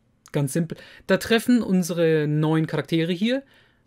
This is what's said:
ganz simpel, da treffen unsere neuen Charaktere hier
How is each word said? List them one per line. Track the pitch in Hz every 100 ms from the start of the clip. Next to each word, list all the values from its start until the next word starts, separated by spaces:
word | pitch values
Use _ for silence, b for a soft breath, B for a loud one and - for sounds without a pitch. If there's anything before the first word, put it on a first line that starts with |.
| _ _ _
ganz | 151 143
simpel, | 165 165 - B B -
da | 190
treffen | - 226 240 240
unsere | 202 185 170 170 165 156 151
neuen | 151 156 160 160
Charaktere | 151 - 165 165
hier | 175 226 269 - b b b